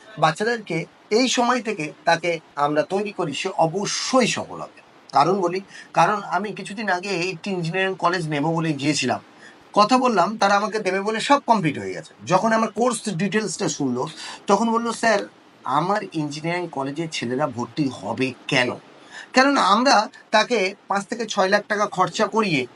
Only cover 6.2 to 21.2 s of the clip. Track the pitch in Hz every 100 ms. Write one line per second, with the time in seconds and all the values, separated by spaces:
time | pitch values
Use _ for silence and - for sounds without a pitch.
6.2 | 196 175 208 175 196 202 214 180 196 180
7.2 | 180 170 - 185 160 190 190 190 175 180
8.2 | 156 151 147 165 160 143 143 143 127 107
9.2 | - - - - - - 208 254 254 208
10.2 | 175 220 196 202 214 220 185 185 202 220
11.2 | - 269 - 220 160 120 98 90 78 -
12.2 | 104 185 220 220 220 214 247 220 220 165
13.2 | 196 208 208 - 180 - 139 123 151 -
14.2 | - - - 202 226 226 233 226 233 202
15.2 | - - - _ - 139 175 208 - 160
16.2 | 151 147 160 175 175 139 135 143 170 -
17.2 | 117 127 151 113 120 - 135 123 98 110
18.2 | - 120 - 139 123 - - - - -
19.2 | - - 269 277 185 202 254 220 220 -
20.2 | - 214 214 233 190 - _ 196 196 233